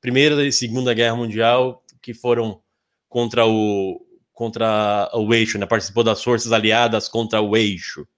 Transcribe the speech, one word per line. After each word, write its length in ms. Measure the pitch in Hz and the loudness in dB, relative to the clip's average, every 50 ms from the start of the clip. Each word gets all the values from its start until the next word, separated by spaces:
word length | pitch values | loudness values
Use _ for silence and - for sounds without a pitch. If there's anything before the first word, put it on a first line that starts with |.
Primeira 420 | - 123 123 131 143 151 147 143 143 | -4 0 2 4 4 4 4 2 0
e 80 | 143 | 0
Segunda 440 | 123 - 127 117 110 127 127 127 117 | -2 -2 -4 -2 -4 -2 -2 0 0
Guerra 200 | 110 117 117 113 | 2 2 0 0
Mundial, 680 | 120 120 113 104 110 113 117 120 127 127 127 123 _ _ _ _ _ | -2 -4 -6 -2 0 2 2 4 2 2 -2 -4 _ _ _ _ _
que 100 | - - 113 | -16 -16 -16
foram 460 | - - 123 120 117 113 110 98 - _ _ _ _ _ _ _ _ _ | -6 0 0 0 0 0 -4 -6 -10 _ _ _ _ _ _ _ _ _
contra 380 | _ - 120 120 117 113 120 113 | _ -4 -2 -2 0 2 2 2
o, 580 | 113 110 110 107 104 101 98 98 95 87 - - _ _ _ _ _ _ | 4 4 2 2 0 0 0 -2 -4 -6 -10 -14 _ _ _ _ _ _
contra 800 | - 117 113 107 117 113 110 110 107 107 104 104 101 101 - - | -8 -8 -8 -4 -2 0 0 2 2 2 2 0 0 -2 -2 -2
o 180 | 117 107 104 | -4 0 2
eixo, 280 | 117 113 113 110 - 107 | 2 2 2 0 -2 -6
né? 80 | 101 | -2
Participou 360 | 95 117 107 - - - 117 113 | 0 -2 -2 -2 -2 0 0 2
das 200 | 113 107 - - | 2 0 0 0
forças 280 | 127 123 110 113 117 | -2 -2 0 0 0
aliadas 560 | 117 110 104 110 107 117 120 117 110 107 - | 0 2 2 2 2 2 2 2 0 -2 -4
contra 320 | - - 117 113 107 110 107 | -4 -6 -6 -4 -2 -2 -2
o 160 | 107 104 104 | 0 2 2
eixo. 520 | 113 110 104 98 85 - - - - 73 _ _ | 0 0 0 -2 -6 -10 -14 -14 -16 -18 _ _